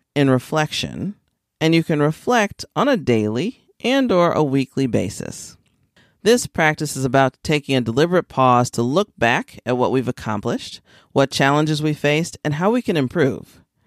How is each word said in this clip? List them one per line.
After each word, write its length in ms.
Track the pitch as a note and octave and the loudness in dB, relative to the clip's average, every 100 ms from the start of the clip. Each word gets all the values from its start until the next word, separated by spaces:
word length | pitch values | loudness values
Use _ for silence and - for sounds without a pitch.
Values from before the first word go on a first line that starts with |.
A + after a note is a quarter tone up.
| _ D3 | _ 0
in 140 | C#3 | 2
reflection, 880 | C3 - D#3 D3+ - - B1 D#3 - _ _ _ - | 2 0 -2 -2 -4 -8 -8 -8 -10 _ _ _ -4
and 140 | D#3+ | 2
you 100 | E3 | 2
can 180 | D#3+ D3+ | 2 0
reflect 640 | D3 D#3 - B3 G3+ - - - | 0 -2 0 0 0 -4 -8 -2
on 120 | B3+ | 0
a 100 | A#3 | 0
daily 640 | - A2+ G#2+ A#2 G3 - _ _ | 2 0 0 -2 -4 -8 _ _
and 280 | A#3 C#4 B3+ | -2 0 2
or 200 | F3+ F3 | 2 2
a 120 | - | 2
weekly 440 | D3 C3+ C3 - C3 | 0 0 -2 -2 -2
basis. 680 | A2 F#2+ - G1+ - - - _ _ _ _ _ _ | -2 -4 -6 -12 -14 -16 -20 _ _ _ _ _ _
This 260 | G3 A#3+ - | 2 2 0
practice 500 | - D#3 D3+ D3+ C3+ | -2 0 0 -4 -4
is 80 | C3 | 0
about 320 | C3+ C3 - | 2 2 0
taking 340 | - D3+ - C3 | -2 -2 0 0
a 40 | |
deliberate 460 | A2+ A#2 E3+ F3 - | 0 2 2 2 0
pause 420 | - B2+ B2 B2 | 2 4 4 2
to 100 | - | -2
look 280 | A#2+ D#3 G#3 - | -2 0 -2 -2
back 400 | A#2 C3 - - - | 0 0 -4 -10 -4
at 120 | B2 | 0
what 140 | A2+ | 0
we've 160 | B2+ A#2+ | 0 -2
accomplished, 760 | - A#2+ G#2 A#2 C#3 - - _ - _ | -6 -6 -6 -4 -6 -8 -18 _ -20 _
what 180 | - C#3 | 0 0
challenges 500 | - C#3 D3 D3+ D3+ | 2 2 2 0 -2
we 120 | D3+ | -2
faced, 440 | D3 C#3+ D3+ E3+ - | -2 0 0 -2 -6
and 120 | D3+ D3 | -6 -2
how 160 | F#3+ | 0
we 100 | B3 | 0
can 160 | A#3+ E3 | -2 -2
improve. 640 | B2+ F3 D#3 F#2+ - - _ _ | -2 0 0 -2 -10 -20 _ _